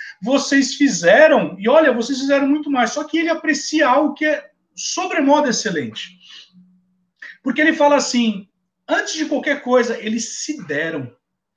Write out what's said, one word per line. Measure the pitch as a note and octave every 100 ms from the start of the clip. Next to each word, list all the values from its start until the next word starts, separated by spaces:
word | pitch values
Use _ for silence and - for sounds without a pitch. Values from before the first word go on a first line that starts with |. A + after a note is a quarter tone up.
| - -
vocês | G#3+ C4+ - C#4 C4 -
fizeram, | C#4 E3+ E3+ A#3+ D#4 B3 D#3 F#3
e | A3
olha, | D#4 D4+
vocês | A#3 A#3+ C4
fizeram | C#4 C#4 C#4
muito | D4+ D4
mais." | C4 A3
Só | D4
que | D4+ E4
ele | E4
aprecia | D#4+ D#4+ - - D4+ C4+
algo | C4+ D4+
que | - D#4
é | C#4+ - _ _ -
sobremodo | - - F4+ F4 C4+ D4 C4+
excelente. | - C#3+ D3+ A2+ - - - - - - _ _ _ _ _ _ _ - -
Porque | C4 -
ele | D#4+
fala | D#4 D4 C#4+
assim: | - A#3+ A3+ F#3+ - _ _ _ -
antes | F#4 G4+ D#4+
de | D#4
qualquer | C#4+ D4+ C#4
coisa, | B3 B3+ A3 -
eles | G#3+ A3 - -
se | - C#4+ D3
deram. | D3 D#3+ D#3 B2 - _ _ _